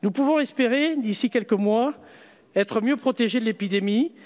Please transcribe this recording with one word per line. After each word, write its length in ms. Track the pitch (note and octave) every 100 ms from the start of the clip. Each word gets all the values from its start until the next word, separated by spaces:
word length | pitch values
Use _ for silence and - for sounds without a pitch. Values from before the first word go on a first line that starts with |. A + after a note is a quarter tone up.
Nous 80 | G3+
pouvons 260 | F#3+ C#4 D#4
espérer, 600 | C#4 - B3 C4 D#4 D#4
d'ici 340 | A3 G3 B3
quelques 220 | B3 A3
mois, 420 | G#3 G#3 G#3+ C4 - - - - - _ -
être 240 | G3 A3+
mieux 160 | A3+ C#4+
protégés 420 | C4+ - A3+ A#3
de 60 | A3+
l'épidémie 680 | A3 G3+ G3 G3 G#3 D#4+ -